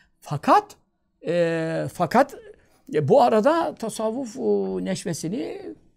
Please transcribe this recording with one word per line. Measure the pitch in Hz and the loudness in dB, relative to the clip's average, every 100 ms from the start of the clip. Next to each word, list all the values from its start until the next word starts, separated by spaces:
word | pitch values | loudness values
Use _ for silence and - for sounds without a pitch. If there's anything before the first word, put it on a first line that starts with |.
| _ _ | _ _
Fakat, | - 147 - 370 415 - _ _ _ _ - | -10 -4 2 2 2 -10 _ _ _ _ -4
e, | 175 170 165 160 160 147 | 0 0 0 -4 -4 -6
fakat, | - 175 226 294 - - - _ _ - | -4 0 2 2 -2 -20 -20 _ _ -6
e, | 151 139 | -2 4
bu | 254 | 6
arada | 247 220 226 233 - - | 6 4 4 2 0 -4
tasavvuf, | 220 214 220 233 254 262 | -10 -4 -4 -4 -8 -4
e, | 220 202 190 190 185 | -2 0 -2 -4 -4
neşvesini | 185 185 160 160 233 320 392 381 - _ | -4 -6 -6 -6 -6 -6 -10 -14 -18 _